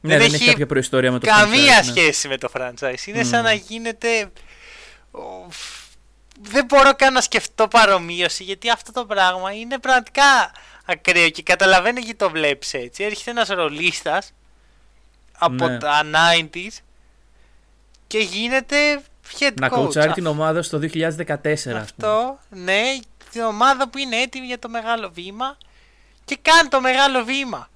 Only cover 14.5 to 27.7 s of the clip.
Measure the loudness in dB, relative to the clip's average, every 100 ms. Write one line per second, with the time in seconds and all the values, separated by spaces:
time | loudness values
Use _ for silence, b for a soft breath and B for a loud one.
14.5 | _ _ _ _ _ _ _ _ _ -2
15.5 | 0 -2 -2 0 0 2 2 4 2 0
16.5 | -12 -16 -18 _ _ _ _ _ _ _
17.5 | _ _ _ _ _ _ -4 -4 -4 -4
18.5 | -4 -2 0 2 0 -8 _ -20 -4 -2
19.5 | 0 -2 0 0 0 0 0 -4 -2 -2
20.5 | -2 -4 -6 -6 -4 -4 -6 -8 -6 -4
21.5 | -4 -4 -8 -10 -8 -2 -2 -2 -8 _
22.5 | -12 -2 0 0 -4 -12 _ -16 -6 -6
23.5 | 2 2 2 -2 -6 -6 -4 -4 -6 -12
24.5 | -12 -10 -10 -6 -6 -6 -12 -16 -10 -10
25.5 | -10 b b b b b b -12 -6 4
26.5 | 4 4 0 0 2 2 0 -4 -6 -6
27.5 | -10 -14